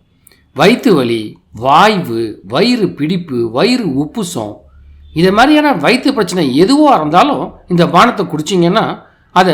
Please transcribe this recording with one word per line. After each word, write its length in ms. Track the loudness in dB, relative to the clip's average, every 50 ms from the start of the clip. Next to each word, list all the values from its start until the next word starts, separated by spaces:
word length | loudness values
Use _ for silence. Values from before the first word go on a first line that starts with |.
| _ _ _ _ _ _ _ _ _ _ _
வயித்து 380 | 0 2 2 2 2 2 2 2
வலி, 280 | 2 0 -2 -4 -4 -6 -10 -14 -20 _ _ _
வாய்வு, 680 | -6 -2 2 4 4 4 4 2 0 -4 -4 -4 -6 -6 -6 -8 -14 -14 -6
வயிறு 400 | -2 0 0 0 0 0 -2 -4
பிடிப்பு, 500 | -4 -4 -4 -4 -4 -4 -6 -6 -6 -4 -4 -4
வயிறு 360 | -2 -2 0 0 0 0 -2 -4 -4 -4
உப்புசம், 580 | -6 -6 -6 -8 -8 -8 -6 -8 -8 -8 -10 -14 _ _ _ -20 -20 -20 -20 -20 -20 -12 -4
இது 180 | 0 0 2
மாதிரியான 380 | 2 2 2 4 4 2 2 2 0
வயித்து 360 | 0 0 0 0 0 0 -2
பிரச்சனை 340 | -2 0 -2 -2 -2 -2 -2 0 2 2
எதுவா 340 | 2 2 4 2 4 4 2
இருந்தாலும் 520 | 2 0 0 2 2 2 2 0 -4 -6 -8 -12 -18 _ _
இந்த 160 | 0 0 0
பானத்தை 380 | 2 4 2 2 2 2 -4 -6
குடிச்சீங்கன்னா 600 | -6 -6 -8 -6 -4 -2 0 0 2 0 0 -2 -2 -6 -10 -14 _ _ _ _ _ _
அதை 180 | 0 2 2